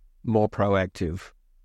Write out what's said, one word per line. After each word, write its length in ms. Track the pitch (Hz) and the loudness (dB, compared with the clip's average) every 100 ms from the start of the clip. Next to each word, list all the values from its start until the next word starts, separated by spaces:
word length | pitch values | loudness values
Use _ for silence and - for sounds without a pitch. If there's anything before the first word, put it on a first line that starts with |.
| - _ | -20 _
more 240 | - 110 107 | -2 2 2
proactive. 840 | - 104 98 92 - 87 87 - - _ _ | 2 2 2 0 -4 -6 -6 -12 -20 _ _